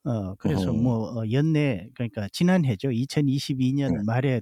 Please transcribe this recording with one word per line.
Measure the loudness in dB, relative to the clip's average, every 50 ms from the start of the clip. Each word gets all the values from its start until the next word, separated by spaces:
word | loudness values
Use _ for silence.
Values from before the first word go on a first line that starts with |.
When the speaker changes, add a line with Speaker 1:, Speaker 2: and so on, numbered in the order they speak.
| -6
Speaker 1:
어, | -4 -4 -2 -4 -6 -6
그래서 | -4 -2 -2 0 0 0 0
Speaker 2:
어허. | 0 2
Speaker 1:
뭐, | 2 2 2 0 -2 -4 -4 -4
어, | -4 0
연내, | 0 0 2 2 2 2 2 0 0 -4 -6 -10 -8
그러니까 | -8 -8 -6 -4 -6 -6 -6
지난해죠. | -2 0 2 4 4 4 4 2 0 0 -2 -2
이천이십이 | 0 0 -2 -2 0 0 2 2 2 0 -2 -2 -2 0 0 2 2
년 | 2 0 0
Speaker 2:
네. | 0 0 0
Speaker 1:
말에 | 0 0 0 2 0 0 -2